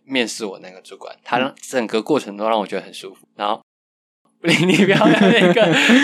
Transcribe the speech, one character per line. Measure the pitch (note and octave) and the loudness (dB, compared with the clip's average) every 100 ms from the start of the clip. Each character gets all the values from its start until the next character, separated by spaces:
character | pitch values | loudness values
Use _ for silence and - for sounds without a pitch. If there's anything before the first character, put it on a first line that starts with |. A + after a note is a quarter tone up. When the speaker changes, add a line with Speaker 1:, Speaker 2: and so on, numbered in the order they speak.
| _ | _
Speaker 1:
面 | C3 A2 | -4 -4
试 | - G#2+ | -6 -12
我 | F#2+ | -12
那 | F2+ | -18
个 | F#2 | -20
主 | - G2 | -20 -20
管， | - | -20
Speaker 2:
嗯。 | - - | -20 -4
Speaker 1:
他 | A#2+ | -2
让， | C3 - | -2 -6
整 | - C3 A2 | -8 -6 -4
个 | A2 | -4
过 | G#2+ C#3+ | -2 -2
程 | A2+ G2+ | -4 -6
都 | A2 | -2
让 | A2+ | -2
我 | F#2+ | -4
觉 | F#2+ | -8
得 | |
很 | F#2+ | -12
舒 | - F#2+ | -16 -18
服。 | F#2+ _ - | -20 _ -8
然 | G#2 | -6
后， | G#2 _ _ _ _ | -6 _ _ _ _
<laughs> | _ _ _ _ | _ _ _ _
你， | E3+ D#3 F3 | -2 0 2
你 | D#3 F#3+ | 2 2
不 | |
要 | G3 | 2
用 | G#3+ - | 2 4
那 | G3 A3 F#3 | 4 4 4
个 | G3 F3 G#3 - B3 | 4 2 2 4 4